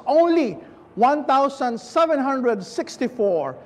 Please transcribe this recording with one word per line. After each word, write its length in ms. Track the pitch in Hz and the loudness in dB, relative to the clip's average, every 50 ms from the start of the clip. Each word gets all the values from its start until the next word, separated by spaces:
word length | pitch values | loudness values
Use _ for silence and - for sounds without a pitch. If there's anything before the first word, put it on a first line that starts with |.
| - | -4
only 540 | - 269 311 339 339 330 339 302 226 165 - - - - - - - - | 2 4 4 4 4 4 2 2 0 -4 -8 -14 -18 -20 -20 -20 -14 -2
one 300 | 180 220 254 294 302 285 | 2 2 2 2 2 0
thousand 540 | - 262 269 277 277 269 - 277 247 233 220 | 0 2 2 2 0 -2 -4 -4 -4 -4 -6
seven 400 | - - - 320 330 330 320 277 | -10 -4 0 0 2 2 2 0
hundred 440 | 262 269 269 262 254 240 226 202 180 | 0 -2 -2 0 0 0 -2 -2 -4
sixty-four. 920 | - - - 311 - - - 277 240 - - 214 202 180 160 143 135 127 - - | -8 -8 -8 -8 -8 -6 -6 -6 -6 -2 -2 0 0 0 0 -2 -4 -8 -10 -16